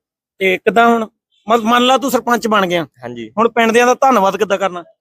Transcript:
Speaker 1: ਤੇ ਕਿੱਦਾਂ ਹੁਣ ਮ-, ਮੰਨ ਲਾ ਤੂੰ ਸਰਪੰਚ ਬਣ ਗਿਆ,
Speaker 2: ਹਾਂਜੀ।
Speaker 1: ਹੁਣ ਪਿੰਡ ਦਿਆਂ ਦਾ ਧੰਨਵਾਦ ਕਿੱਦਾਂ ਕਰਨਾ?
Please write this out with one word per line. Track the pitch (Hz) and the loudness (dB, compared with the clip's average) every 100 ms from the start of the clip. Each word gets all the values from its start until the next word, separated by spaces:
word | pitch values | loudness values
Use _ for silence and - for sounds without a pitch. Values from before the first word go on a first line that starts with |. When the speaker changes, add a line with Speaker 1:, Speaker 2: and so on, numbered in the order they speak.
| _ _ _ _ | _ _ _ _
Speaker 1:
ਤੇ | 190 185 | -2 0
ਕਿੱਦਾਂ | - 196 233 | 0 2 2
ਹੁਣ | 233 220 _ _ _ 208 | 2 -2 _ _ _ -2
ਮ-, | 233 | -2
ਮੰਨ | 214 240 247 | 2 0 2
ਲਾ | 262 | 0
ਤੂੰ | 262 | 0
ਸਰਪੰਚ | 233 233 240 226 | -4 -2 -2 0
ਬਣ | 208 190 | 0 0
ਗਿਆ, | 175 | -2
Speaker 2:
ਹਾਂਜੀ। | 151 _ 123 120 110 196 | -4 _ -14 -12 -12 -2
Speaker 1:
ਹੁਣ | 226 | -2
ਪਿੰਡ | 233 226 | 0 0
ਦਿਆਂ | 226 240 | 2 2
ਦਾ | |
ਧੰਨਵਾਦ | 247 269 247 196 190 | 2 2 2 0 -2
ਕਿੱਦਾਂ | 196 190 | -2 -2
ਕਰਨਾ? | 190 180 170 _ | -2 -6 -16 _